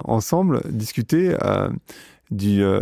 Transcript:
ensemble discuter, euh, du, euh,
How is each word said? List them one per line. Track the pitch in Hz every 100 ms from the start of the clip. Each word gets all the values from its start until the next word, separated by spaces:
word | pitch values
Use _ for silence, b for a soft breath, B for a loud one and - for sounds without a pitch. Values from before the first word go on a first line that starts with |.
ensemble | - 113 - 170 190 120 -
discuter, | 110 107 - 117 160 180 -
euh, | 98 98 98 - - B B B B
du, | 101 101 101
euh, | 98 98